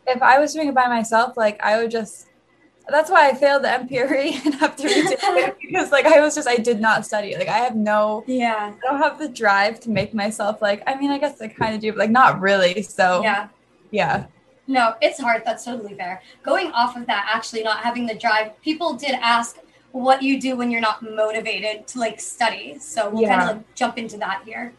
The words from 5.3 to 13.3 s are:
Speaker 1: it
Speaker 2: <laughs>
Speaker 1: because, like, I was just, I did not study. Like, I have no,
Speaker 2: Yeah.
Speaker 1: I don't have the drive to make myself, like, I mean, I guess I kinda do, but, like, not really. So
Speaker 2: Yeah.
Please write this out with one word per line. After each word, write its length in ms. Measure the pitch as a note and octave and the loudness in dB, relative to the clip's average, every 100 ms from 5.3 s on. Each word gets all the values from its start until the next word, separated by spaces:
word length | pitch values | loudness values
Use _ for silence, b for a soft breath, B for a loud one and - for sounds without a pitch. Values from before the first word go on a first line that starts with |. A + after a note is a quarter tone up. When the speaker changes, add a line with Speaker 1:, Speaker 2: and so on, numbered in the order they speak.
| F4 | 2
Speaker 1:
it 200 | - - | 0 -4
Speaker 2:
<laughs> 60 | - | -6
Speaker 1:
because, 260 | F#4 - | -4 2
like, 120 | C#4+ D4 | 4 6
I 140 | D#4 | 6
was 160 | D4+ D4+ | 6 2
just, 120 | B3 | 0
I 100 | A#3+ | 0
did 240 | A#3 G#3+ | 0 0
not 240 | A3 G#3 G#3 | 2 0 -2
study. 320 | G#3+ G3+ D3 | -6 -4 -4
Like, 100 | E3+ | -2
I 120 | G#3 | 0
have 160 | B3 A3 | 0 0
no, 480 | G#3 G#3+ G#3+ G#3+ A#3+ | 0 2 0 -2 -4
Speaker 2:
Yeah. 460 | B3+ A#3 A3 G#3 G#3 | -2 0 -2 -6 -6
Speaker 1:
I 160 | B3+ | -2
don't 100 | C#4 | 0
have 160 | D4+ C#4+ | 0 -2
the 120 | D4+ | -8
drive 500 | A#3+ G#3+ G3 G#3 A3 | -2 2 4 2 -2
to 80 | A#3 | -4
make 240 | G3+ G#3 | -2 -2
myself, 480 | A3 G#3 G#3+ G#3 G#3+ | -2 -4 -2 -4 -2
like, 220 | G#3 G#3 - | -2 -2 -4
I 80 | C4+ | -2
mean, 140 | C#4 | -2
I 80 | C#4 | -2
guess 200 | C#4+ C#4 | -4 -6
I 60 | A3 | -12
kinda 300 | - A3 G#3+ | -4 -4 -2
do, 160 | A3 | -4
but, 60 | G3 | 0
like, 120 | G#3 | 2
not 300 | A#3+ C4 - | 6 6 4
really. 400 | F#3+ G3 F3+ F#3+ | 2 4 4 0
So 400 | F#3+ - F#3 F3+ | -6 0 2 2
Speaker 2:
Yeah. 240 | G#3+ | 0